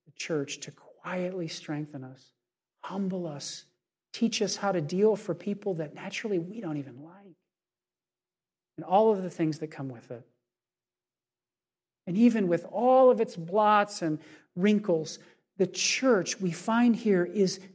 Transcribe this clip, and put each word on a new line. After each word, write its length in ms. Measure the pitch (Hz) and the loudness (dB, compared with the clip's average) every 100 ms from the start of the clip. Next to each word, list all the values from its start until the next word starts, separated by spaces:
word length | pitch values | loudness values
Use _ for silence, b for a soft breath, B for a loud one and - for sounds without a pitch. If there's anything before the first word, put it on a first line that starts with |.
| _ | _
the 60 | |
church 480 | - - 156 139 - | -12 -4 -4 -4 -8
to 100 | - | -14
quietly 800 | - - _ 175 180 180 190 160 | -18 -20 _ -8 -6 -6 -6 -8
strengthen 560 | - - 151 151 139 | -10 -8 -8 -8 -12
us, 260 | 131 135 _ _ _ _ _ _ | -16 -18 _ _ _ _ _ _
humble 460 | - 196 190 185 170 | -10 -6 -4 -4 -6
us, 380 | 143 - - - _ _ _ _ | -8 -12 -14 -18 _ _ _ _
teach 280 | - 226 - | -2 0 0
us 140 | 196 | -2
how 160 | - 202 | -2 -2
to 100 | 180 | -2
deal 360 | 147 180 214 208 | -2 2 2 2
for 180 | - | -2
people 400 | 160 208 202 202 | -6 -6 -6 -4
that 200 | 165 151 | -6 -6
naturally 440 | - 196 - 214 185 | -10 -12 -8 -4 -4
we 220 | 175 226 | -4 -8
don't 160 | 175 147 | -6 -6
even 260 | 127 120 | -8 -14
like, 340 | 160 190 196 156 _ _ _ _ _ _ _ _ _ _ _ _ _ - | -20 -20 -20 -20 _ _ _ _ _ _ _ _ _ _ _ _ _ -16
and 80 | |
all 260 | 160 196 220 | 2 4 4
of 140 | 196 | 2
the 60 | 185 | -2
things 280 | - 160 147 | -2 -2 -2
that 140 | 156 | -8
come 160 | - 135 | -8 -10
with 240 | 117 - | -12 -14
it. 100 | 120 - _ _ _ _ _ _ _ _ _ _ _ _ _ _ _ _ _ - | -16 -16 _ _ _ _ _ _ _ _ _ _ _ _ _ _ _ _ _ -4
And 100 | 180 | 4
even 320 | 240 220 180 | 4 4 2
with 160 | 170 - | 0 -2
all 400 | 190 247 262 254 | 0 4 8 8
of 100 | 214 | 6
its 160 | 226 170 | 0 -4
blots 680 | 165 208 208 208 202 - | -2 2 6 4 2 -2
and 160 | 165 151 B B B 175 | -4 -4 B B B 0
wrinkles, 640 | 208 208 208 160 143 - b b _ - | 2 4 2 0 -2 -12 b b _ -2
the 100 | 185 | -2
church 720 | - - - 262 208 165 - | 0 -2 0 2 2 2 -4
we 100 | 185 | -6
find 460 | 165 - 233 240 214 | -4 -2 4 4 4
here 280 | 214 185 | 2 2
is 360 | 175 214 185 - B | 2 2 0 0 B